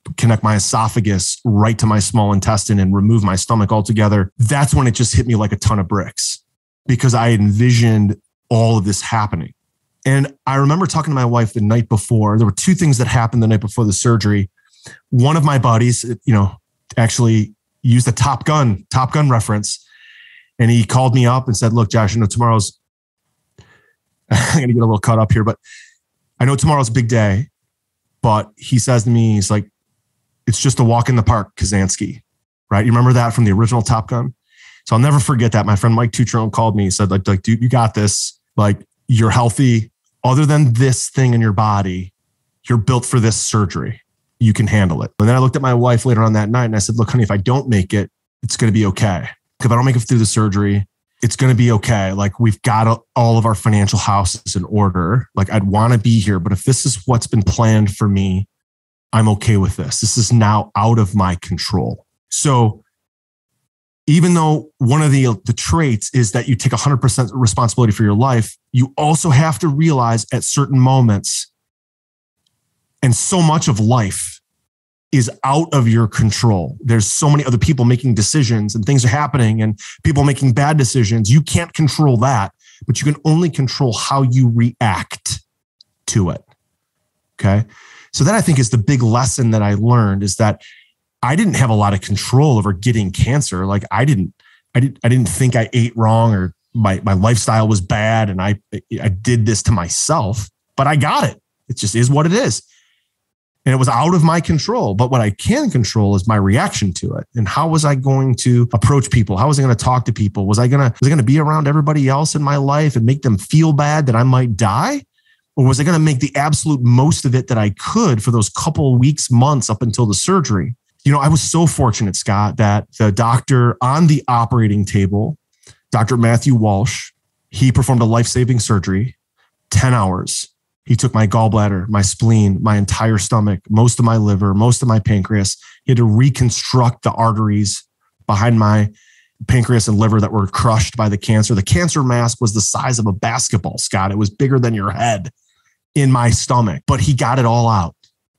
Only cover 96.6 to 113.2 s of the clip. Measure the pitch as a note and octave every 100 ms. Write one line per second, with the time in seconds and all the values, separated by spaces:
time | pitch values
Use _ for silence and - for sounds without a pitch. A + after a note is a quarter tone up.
96.6 | _ A#2+ G#2+ F#2+ G2+ F#2+ G#2 A#2+ - A2+
97.6 | G#2+ G#2 F2+ A2 A2 A2+ G#2+ F#2 F#2+ G#2
98.6 | _ G#2+ _ A2 G#2+ F#2+ A2 A#2+ A2 G#2+
99.6 | - G#2+ E2+ - - E3 G#2 G2+ - _
100.6 | _ - C#3 D3+ D3 C4+ F#3+ - _ _
101.6 | _ C3 G2+ A2+ B2 C#3+ D#3+ G3+ B3 A2
102.6 | _ _ _ _ _ _ _ _ _ _
103.6 | - C3 B2 A2 D#3 F3+ D#3+ E3+ E3 D#3+
104.6 | - A#3+ C#3+ G2 B2 C3 G#2+ G2+ - A#3+
105.6 | C#4+ C#3 G#2 A2+ G2+ G2+ F#2 A2 F#2+ A2
106.6 | F#3+ - G2+ E2+ - - - A#2+ G2 C3+
107.6 | D#3+ D#3+ D3+ C#3 C3+ C3+ C3+ A#2+ B2+ A#2+
108.6 | A#2 A2 - C#3+ - B2 G2+ F#2+ C3+ C#3+
109.6 | C3+ A#2 - B2+ A#2+ A2 G#2 G2+ G2 G#2
110.6 | B2 C#3 C3 - C3 D#3 A2+ C#3+ D3+ D#3
111.6 | C#3 D3+ D3 D3+ C3+ C3+ D#3 D3+ C#3+ C#3+
112.6 | C#3 D3 D3+ B2 A2+ C#3